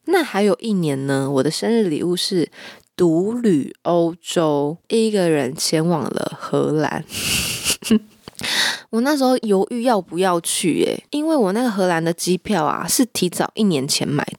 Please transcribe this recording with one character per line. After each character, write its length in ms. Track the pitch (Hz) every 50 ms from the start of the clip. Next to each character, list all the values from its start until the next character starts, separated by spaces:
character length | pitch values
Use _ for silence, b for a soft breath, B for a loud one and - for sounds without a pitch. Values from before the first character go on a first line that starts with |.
| _
那 180 | 311 370 370
还 220 | 294 - - 196 208
有 100 | 208 - -
一 140 | - 226 208
年 320 | 185 170 147 139 135 135 139
呢， 200 | 139 135 135 135
我 140 | 143 131
的 80 | 131 151
生 180 | 156 - 202 208
日 200 | 233 226 214 175
礼 160 | 151 - -
物 120 | 175 175
是 320 | 175 - - 202 175 147 B B B B B B B B _ _
独 380 | - 185 170 160 165 190 214 233
旅 400 | 247 233 214 175 139 120 - - _
欧 320 | - - 175 170 170 165 170 -
洲， 540 | - - - 185 165 156 147 143 143 143 165 - _ -
一 220 | - 226 220 220
个 180 | 208 196 180 170
人 260 | 156 147 131 120 151
前 320 | - - - - 156 160
往 160 | 175 175 151
了 300 | 123 - - - - - - -
荷 340 | - - - 143 139 139
兰。 320 | 147 156 147 - - - 156 -
<laughs> 1800 | - - - - - - - - - - - - - - - - 226 214 - - _ _ _ - - - - - - - - - - - - _
我 100 | - 226
那 140 | 247 285 302
时 80 | 277 262
候 120 | 254 254 254
犹 280 | - 214 202 190 196 -
豫 120 | 247 240
要 180 | 226 262 233 196
不 180 | 175 - 165 175
要 220 | 190 190 175 170
去 380 | 170 - - - - 165 139 85
耶， 260 | 87 - 55 - - _
因 160 | - 294 302
为 100 | 320 320
我 160 | 285 214 180
那 100 | 190 226
个 80 | 262 247
荷 160 | 196 202 185
兰 160 | 180 170 160
的 100 | 165 170
机 260 | 170 - - 175 185 185
票 260 | - - 214 170 151
啊， 220 | 143 - - - 170
是 160 | - - 254
提 220 | - - - 185 175
早 220 | - - 170 - -
一 100 | - 220
年 220 | 196 165 139 127
前 220 | 143 - - - -
买 180 | 143 147 - - -